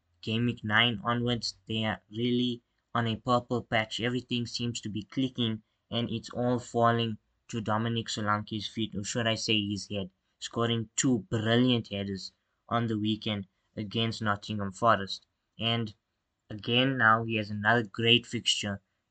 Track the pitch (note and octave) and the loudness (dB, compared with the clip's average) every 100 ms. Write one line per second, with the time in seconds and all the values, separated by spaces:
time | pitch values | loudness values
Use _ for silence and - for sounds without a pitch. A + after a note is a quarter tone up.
0 | _ _ - A2 A#2+ A#2+ G#2+ G#2+ A#2+ A2+ | _ _ -2 0 0 0 2 4 4 2
1 | G2+ A#2+ A#2+ A#2+ - - - A2 A2 G2 | -2 0 0 -2 -4 -10 -6 -2 -2 -2
2 | _ G#2+ B2 B2 B2 A#2+ _ _ _ A#2+ | _ -2 0 2 0 -2 _ _ _ 0
3 | A#2 A2 - A#2+ - A#2+ - A2+ A2 - | 0 0 2 2 2 -2 0 -2 -2 -2
4 | A#2 B2 A#2+ B2 A#2 - A#2+ A#2 A2 G#2+ | -2 -2 -2 -2 -2 -4 -4 -4 -6 -6
5 | G2 - C3 - A#2 A2 - _ _ A#2 | -6 -2 -2 0 -2 -2 -8 _ _ -4
6 | A#2+ A2+ A2+ - B2 B2 A#2 A#2 A#2 A#2+ | -2 -4 -6 -2 0 0 -2 4 4 4
7 | A#2 A2 _ _ _ A#2 G#2+ G#2+ A#2 A#2 | 0 -4 _ _ _ -6 -2 0 0 -2
8 | A2+ - G#2 G#2 G#2+ A2 G2 - G#2 F#2+ | -4 -4 0 -2 -2 -8 -6 -6 -4 -4
9 | G2+ B2 A2+ A2 - A2 G2+ G#2 - G#2 | -4 -2 0 0 2 0 2 -4 -4 -6
10 | F#2 _ _ _ - A#2 A#2 A#2 G#2+ - | -6 _ _ _ -8 -2 0 0 -2 -2
11 | C#3+ B2 - A2+ G#2+ A#2 B2+ A#2+ G#2 G2+ | 2 2 0 -2 2 4 4 2 -2 -6
12 | G2 F#2+ - _ _ _ - A#2 A#2 G#2+ | -4 -6 -10 _ _ _ -4 -2 0 0
13 | G#2+ G#2+ A2+ G#2 F#2+ _ _ - G#2+ A#2 | 0 -2 -2 -4 -6 _ _ -10 -6 -2
14 | A2+ A2 A2 G2+ - G#2+ G2 F#2 A#2 G#2 | -2 -2 -2 -2 -4 -4 -4 2 4 4
15 | F#2+ - _ _ _ - A2+ A#2 A2 - | 0 -8 _ _ _ -6 -2 -2 -2 -8
16 | _ _ _ _ _ G#2+ G#2 A#2+ C3 C3 | _ _ _ _ _ -10 0 2 2 4
17 | A2+ A2+ A2+ A2+ G#2 G#2 G#2 A#2+ G#2+ - | 6 6 2 -2 -2 -2 4 4 2 0
18 | A#2 A#2 A#2 A#2 - - G#2+ G2 - _ | 4 4 4 -4 0 0 -2 -6 -10 _
19 | _ | _